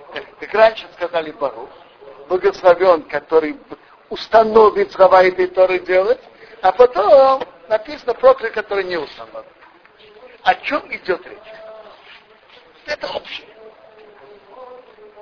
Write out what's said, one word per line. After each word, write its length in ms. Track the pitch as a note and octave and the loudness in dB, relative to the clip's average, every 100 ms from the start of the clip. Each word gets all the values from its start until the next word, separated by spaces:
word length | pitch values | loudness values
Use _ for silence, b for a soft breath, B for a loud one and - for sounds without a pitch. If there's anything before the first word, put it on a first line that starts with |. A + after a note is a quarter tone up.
| - C#3+ - - | -20 -18 -18 -20
Как 140 | D3 | -8
раньше 320 | G3+ A3 A3 - | 2 2 0 -12
сказали: 360 | - E3+ E3+ D#3 | -12 -8 -6 -8
«Барух». 360 | D3+ C#3 A2+ B2+ - _ _ - - - | -8 -10 -10 -18 -20 _ _ -20 -20 -8
Благословен, 760 | F3+ G3 - F#3 F3 F#3 D#3+ | -2 -2 0 2 2 2 0
который 560 | - D3 - D#3+ D3+ C#3+ - D3+ b b _ | -2 -12 -2 -2 -2 -8 -18 -20 b b _
установит 840 | G3+ - A3+ A3 A3 G#3+ G3 G3 | -16 0 2 4 4 4 2 -4
слова 320 | - F#3 F#3 | 2 4 6
этой 240 | F#3 F#3 F3+ | 4 0 -4
Торы 300 | F#3+ F#3 F#3 | 0 0 0
делать. 400 | F3+ F#3 G3+ C4 - B B B | -2 -2 0 -4 -8 B B B
А 100 | F#3 | -2
потом 720 | - B3 - G#4 C#4 C4+ C4+ - _ - | 4 2 2 4 4 4 0 -6 _ -6
написано: 460 | G#3+ B3+ D4 - | -6 -6 -10 -10
«Проклят, 380 | A3+ C4 B3+ A3 | 2 2 2 -2
который 320 | G#3+ G#3 G3 | -10 -6 -8
не 120 | F3+ F3 | -6 -8
установит». 500 | C#3 - A2+ A2 - _ - _ _ _ - - - - | -10 -16 -20 -20 -20 _ -20 _ _ _ -20 -20 -20 -4
О 120 | F#3+ | -2
чем 360 | F3+ - D4 - | -2 -6 -8 -8
идет 360 | A3+ - F3 - | -14 -8 -8 -10
речь? 120 | G3+ - - - - G#3+ - - - _ _ _ - _ _ C#4+ | -20 -20 -20 -20 -20 -20 -20 -20 -20 _ _ _ -20 _ _ -14
Это 200 | D4+ C#4 | -12 -10
общее. 400 | - - - - A3 A3 - - G#3+ G#3+ G#3 G3+ G#3 _ B3+ B3 B3 A3 G#3+ G#3 G#3 | -12 -14 -18 -20 -20 -20 -20 -20 -20 -20 -20 -20 -20 _ -20 -20 -20 _ _ -20 -20